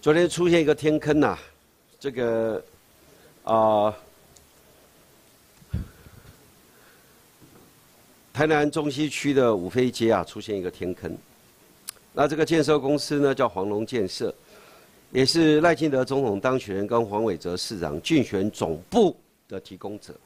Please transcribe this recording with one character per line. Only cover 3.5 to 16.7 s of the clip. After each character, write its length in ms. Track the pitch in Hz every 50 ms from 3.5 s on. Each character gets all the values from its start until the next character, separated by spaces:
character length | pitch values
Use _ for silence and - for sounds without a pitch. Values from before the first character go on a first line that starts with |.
| 110 110 110 110 107 104 104 107 107 - - - _ _ _ _ _ - _ _ _ _ _ _ _ _ _ _ _ _ _ _ _ _ _ _ _ _ _ _ _ _ - _ - - - - - - - - - - - - - _ - _ _ _ _ _ _ _ _ - _ _ _ _ _ _ _ _ _ _ - - - - - _ _ _ _ _ _ _ _ _ _ _ _ _
台 140 | _ 117 151
南 240 | 156 160 147 147 147
中 200 | - 160 147 151
西 200 | 127 131 151 147
区 240 | - - - 139 139
的 220 | 135 127 120 110
五 120 | 95 87
妃 220 | 92 - 123 127 127
街 240 | 120 - 113 113 110
啊， 100 | 95 85
出 160 | - - 107
现 160 | 104 - 104
一 60 | 98
个 80 | 87 90
天 240 | - - 92 90 90
坑。 240 | - - 87 - - - _ _ _ _ _ _ _ _ _ _ _ _ - - - _ _ _
那 140 | - 139
这 80 | 147 151
个 100 | 151 160
建 180 | 147 165 165 147
设 140 | 156 151
公 220 | 147 127 139 147 143
司 200 | - - 151 143
呢， 140 | 143 139 135
叫 160 | 131 131 117
黄 180 | - 95 92
龙 160 | 104 104 104 113
建 240 | - 131 120 101
设， 240 | 92 - - - - - - _ _ - - - - - - - _ _ _ _ _
也 140 | - 127 135
是 340 | 131 - 165 165 156 151 151
赖 120 | 160 175 165
清 160 | - 160 156
德 160 | 135 131 127
总 160 | - 139 139
统 180 | 139 117 101 101
当 200 | - 127 131 131
选 160 | - 107